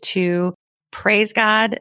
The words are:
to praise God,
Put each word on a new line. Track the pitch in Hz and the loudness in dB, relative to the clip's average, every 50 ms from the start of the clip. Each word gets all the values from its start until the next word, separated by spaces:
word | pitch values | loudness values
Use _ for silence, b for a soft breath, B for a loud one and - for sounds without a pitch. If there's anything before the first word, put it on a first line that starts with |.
| - | -6
to | - - 185 180 175 175 175 180 180 180 - _ _ _ _ _ _ | -4 -2 0 0 0 0 0 -2 -4 -6 -8 _ _ _ _ _ _
praise | - - - - 214 202 214 208 - | -10 -4 -2 0 2 2 2 0 0
God, | - 220 214 214 220 220 220 - - | 0 2 2 2 2 0 0 -2 -6